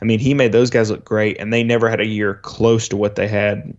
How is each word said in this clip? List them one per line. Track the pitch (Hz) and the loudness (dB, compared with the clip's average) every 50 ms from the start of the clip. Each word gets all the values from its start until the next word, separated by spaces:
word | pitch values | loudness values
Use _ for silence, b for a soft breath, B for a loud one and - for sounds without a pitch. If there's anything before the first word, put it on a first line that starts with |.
I | - | -2
mean, | 113 113 110 | 0 0 0
he | 123 135 143 | 2 0 2
made | 143 131 117 | 2 2 2
those | 101 117 123 120 | 4 4 2 2
guys | - 123 113 107 | 2 0 0 0
look | 107 - - | -2 -6 -6
great, | - 107 107 107 107 98 - | -2 -2 0 0 0 -2 -4
and | 101 107 113 | -4 -2 0
they | 117 117 | 0 2
never | 117 120 117 113 113 | 2 2 2 2 2
had | 113 107 | 0 0
a | 107 | -2
year | 110 107 104 104 101 98 | -2 -2 -2 -2 -2 -4
close | 104 - - - - 107 117 117 113 113 - | -6 -10 -12 -4 0 2 2 2 2 0 -2
to | - 101 | -2 -2
what | 104 104 104 | -2 -2 -2
they | - 101 104 | -2 -4 -2
had | 107 101 104 104 104 101 80 - - | 0 0 0 0 -2 -4 -6 -12 -16